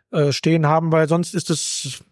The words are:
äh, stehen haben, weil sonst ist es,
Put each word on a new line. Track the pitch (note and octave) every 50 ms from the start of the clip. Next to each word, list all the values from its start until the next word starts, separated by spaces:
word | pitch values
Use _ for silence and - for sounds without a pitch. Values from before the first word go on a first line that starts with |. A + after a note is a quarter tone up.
| _ _
äh, | - D#3+ D3 C#3+ C3
stehen | - - D#3 D#3+ E3 D#3
haben, | D3 D#3 D#3+ E3 E3 D#3
weil | D#3+ D#3+ C#3+
sonst | E3 E3+ F3 - -
ist | F3+ - -
es, | E3 D3 - - - - - C#3 C3 - - _